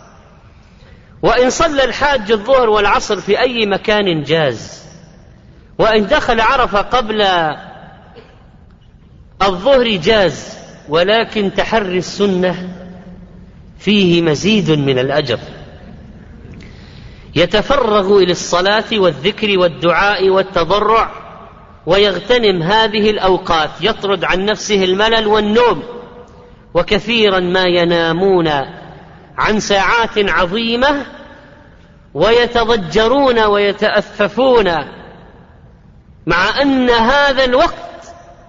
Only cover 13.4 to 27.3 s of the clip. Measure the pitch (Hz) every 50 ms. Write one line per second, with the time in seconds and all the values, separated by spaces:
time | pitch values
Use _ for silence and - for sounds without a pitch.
13.4 | - - - - - - - - - 190 214 208 190 175 170 170 170 160 147 131
14.4 | - 196 220 208 170 151 156 147 139 139 131 127 127 135 135 151 151 120 113 -
15.4 | - - - - - - - - - - - - - - - - - - - -
16.4 | - - - - - - - - - - - - - - - - - - - 143
17.4 | 175 175 - 208 202 - 277 294 254 220 208 208 185 190 208 202 185 180 170 -
18.4 | - - 180 175 185 202 208 220 220 - 233 214 185 175 151 131 143 196 214 -
19.4 | 220 208 196 185 180 170 143 135 160 170 165 170 196 202 208 180 190 190 190 190
20.4 | 185 190 - 175 165 156 196 208 208 208 226 226 190 156 - - - - - -
21.4 | - - - - - - - - - 156 180 202 208 202 180 180 170 - 247 247
22.4 | 226 208 185 175 156 170 214 220 220 220 208 220 202 214 208 - 190 190 185 170
23.4 | - - 175 160 151 143 - - 160 185 165 - - 196 196 180 160 147 170 185
24.4 | 196 208 208 - - - 214 196 190 185 185 196 214 226 226 226 220 208 214 214
25.4 | 208 208 208 233 247 233 185 147 - - - - - - - - - - - -
26.4 | - - - - - - - 170 170 - 208 196 - 208 240 226 214 208